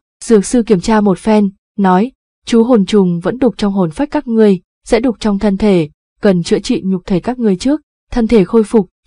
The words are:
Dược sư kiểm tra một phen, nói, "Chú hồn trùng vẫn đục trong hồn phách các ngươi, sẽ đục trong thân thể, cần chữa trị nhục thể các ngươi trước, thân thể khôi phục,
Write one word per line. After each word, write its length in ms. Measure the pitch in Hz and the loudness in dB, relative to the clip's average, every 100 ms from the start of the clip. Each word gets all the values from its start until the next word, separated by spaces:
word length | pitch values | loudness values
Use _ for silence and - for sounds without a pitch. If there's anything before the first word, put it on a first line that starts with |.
| _ _ | _ _
Dược 220 | - 220 185 | 0 0 2
sư 180 | 254 | -2
kiểm 160 | 220 196 | 0 0
tra 220 | 196 220 | 0 0
một 180 | 208 175 | 0 0
phen, 300 | - 214 202 - _ - | 0 0 0 -4 _ -2
nói, 340 | 196 180 240 - _ _ - | 0 2 0 -6 _ _ -2
"Chú 180 | 233 | 0
hồn 220 | 226 247 185 | 2 2 2
trùng 340 | 214 185 170 | 0 0 -2
vẫn 180 | 175 240 | -4 -2
đục 160 | 262 - | -2 -2
trong 160 | 208 | -4
hồn 180 | 196 175 | -2 -4
phách 200 | - 294 | -4 -6
các 160 | 302 269 | -6 -4
ngươi, 320 | 226 214 185 - _ - | 2 2 2 -4 _ -4
sẽ 140 | 226 | -2
đục 160 | 254 208 | 0 -2
trong 200 | 220 196 | -4 -2
thân 180 | 214 196 | -2 0
thể, 320 | 214 180 151 _ _ _ | 0 0 -2 _ _ _
cần 220 | 214 180 | 0 0
chữa 160 | 165 208 | 0 -4
trị 220 | - 247 190 | -2 -4 -4
nhục 160 | 185 - | -6 -4
thể 140 | 185 | -4
các 200 | - 254 | -4 -4
ngươi 160 | 226 185 | -2 -2
trước, 260 | 254 302 - _ _ | -2 -4 -6 _ _
thân 160 | - 226 | -4 2
thể 180 | 233 180 | 2 2
khôi 180 | 233 | 0
phục, 260 | 214 233 185 _ | 2 0 -2 _